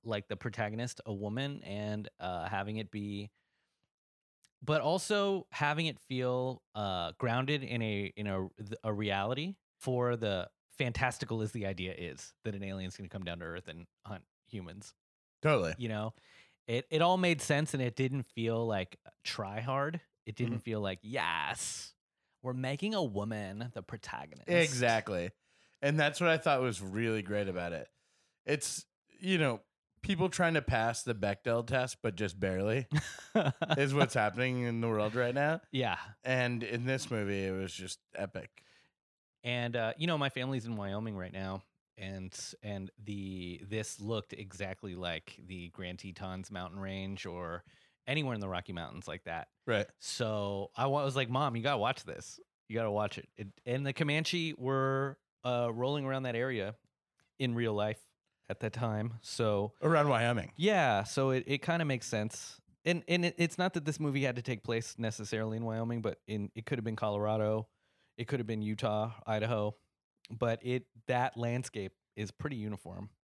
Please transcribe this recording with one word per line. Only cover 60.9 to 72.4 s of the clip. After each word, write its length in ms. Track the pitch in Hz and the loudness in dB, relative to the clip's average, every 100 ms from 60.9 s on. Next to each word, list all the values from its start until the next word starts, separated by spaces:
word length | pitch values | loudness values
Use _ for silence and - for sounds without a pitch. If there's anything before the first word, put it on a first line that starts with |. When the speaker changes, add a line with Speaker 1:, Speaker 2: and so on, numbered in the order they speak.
| 101 | 6
Speaker 1:
So 260 | 110 - 135 | 4 2 4
it, 140 | 131 - | 2 2
it 140 | 139 | -2
kinda 240 | - 170 | 2 2
makes 220 | 156 127 - | 2 0 0
sense. 520 | 110 107 - - - _ _ | -2 -2 -4 -14 -16 _ _
And, 200 | 165 175 - | 0 0 2
and 180 | 175 | 2
it, 100 | 175 - | 2 2
it's 200 | 170 - | 0 2
not 160 | 185 | 0
that 100 | 175 | 0
this 140 | 147 151 | -2 0
movie 240 | 151 139 | 0 2
had 120 | 135 120 | 0 0
to 40 | |
take 220 | 120 113 | -2 -4
place 320 | - 113 113 - | 0 -2 -2 -2
necessarily 600 | 113 - 104 113 110 110 | -2 -2 -2 -2 0 -2
in 60 | |
Wyoming, 380 | 113 110 113 117 | -2 -2 -2 0
but 180 | 107 - - | -2 -4 -4
in, 220 | 107 101 | -4 -4
it 100 | - | -6
could 120 | 110 127 | -4 -2
have 60 | |
been 140 | 113 110 | -2 -2
Colorado. 720 | 110 104 104 110 107 110 110 _ _ _ _ - | 0 2 2 4 4 2 -2 _ _ _ _ -8
It 100 | 117 | -2
could 120 | 135 | -2
have 80 | 113 | -2
been 140 | 110 | -2
Utah, 500 | 107 107 113 107 113 113 | 0 0 2 2 0 -4
Idaho. 500 | - 107 110 113 104 - _ _ _ _ - | -2 0 2 2 0 -4 _ _ _ _ -14
But 300 | 113 120 113 | 0 0 2
it, 180 | 123 127 - 113 - | 0 -2 -4 -12 0
that 300 | 123 127 117 | 2 2 0
landscape 560 | 117 120 - 110 95 _ _ - | -2 -2 -4 -6 -6 _ _ -6
is 140 | 104 | -6
pretty 260 | - | -4